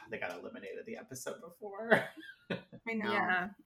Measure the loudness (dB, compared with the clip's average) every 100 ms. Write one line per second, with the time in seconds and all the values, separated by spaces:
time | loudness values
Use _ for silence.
0 | -8 -4 -4 -4 -8 -10 -10 -10 -8 -10
1 | -8 -8 -6 -8 -10 -12 -10 -6 6 6
2 | 6 -6 -16 -12 -6 -6 -6 -8 -4 0
3 | 2 4 4 4 2 -6